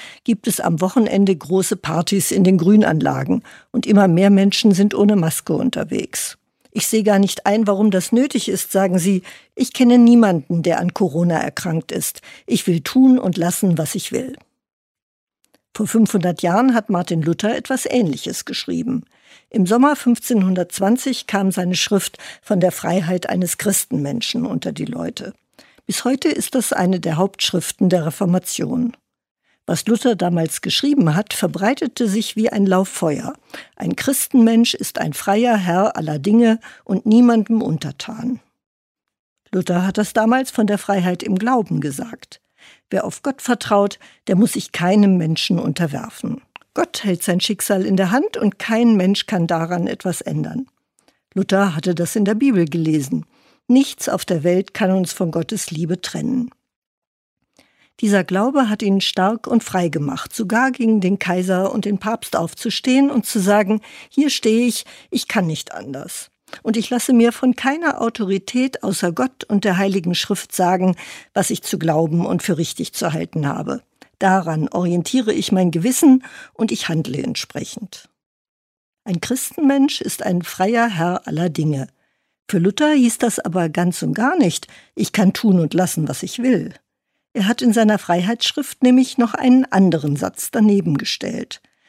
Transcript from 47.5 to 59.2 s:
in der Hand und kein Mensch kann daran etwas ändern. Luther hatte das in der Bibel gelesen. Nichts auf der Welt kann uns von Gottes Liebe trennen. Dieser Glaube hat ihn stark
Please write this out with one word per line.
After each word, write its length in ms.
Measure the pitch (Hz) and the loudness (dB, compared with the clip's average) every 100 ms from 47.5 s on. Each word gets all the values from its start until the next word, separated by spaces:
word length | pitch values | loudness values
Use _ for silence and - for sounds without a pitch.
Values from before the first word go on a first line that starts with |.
| 202 - 196 | -4 -2 -2
in 120 | 190 190 | 0 0
der 160 | 180 | 2
Hand 240 | 247 415 - | 0 -2 -2
und 220 | 208 - | -2 -2
kein 380 | - 226 240 208 | -2 2 4 4
Mensch 300 | 185 202 - | 4 0 -2
kann 200 | 185 170 | -2 0
daran 400 | 165 165 180 - | -2 -2 -2 -4
etwas 320 | - 185 165 | -4 -6 -6
ändern. 460 | - 156 156 - 269 _ _ _ _ _ _ | -6 -6 -6 -8 -12 _ _ _ _ _ _
Luther 400 | 190 - 196 196 | -4 0 0 0
hatte 200 | 156 185 | -2 -2
das 200 | 170 170 | -2 -2
in 100 | 220 | 0
der 100 | 202 | 0
Bibel 320 | 214 277 196 160 | 2 2 2 0
gelesen. 600 | 165 160 156 139 160 - _ _ _ - | 0 0 0 -2 -6 -8 _ _ _ 2
Nichts 420 | 254 269 - - | 2 2 -4 -6
auf 160 | 185 | -4
der 200 | - 170 | -2 0
Welt 300 | 170 180 190 | 2 0 -2
kann 180 | - 185 | -2 0
uns 200 | 190 180 | 0 -2
von 200 | - 170 | -4 -4
Gottes 400 | 165 160 214 - | -4 -4 -8 -8
Liebe 280 | 156 165 180 | -6 -4 -6
trennen. 500 | - 165 - 254 247 _ _ _ _ _ _ _ _ _ _ _ _ _ _ - | -6 -6 -4 -4 -4 _ _ _ _ _ _ _ _ _ _ _ _ _ _ -4
Dieser 240 | 214 202 | 2 2
Glaube 440 | 170 185 240 285 226 | 2 0 0 2 0
hat 140 | 214 | 0
ihn 180 | 202 196 | 0 0
stark 460 | - - | 0 0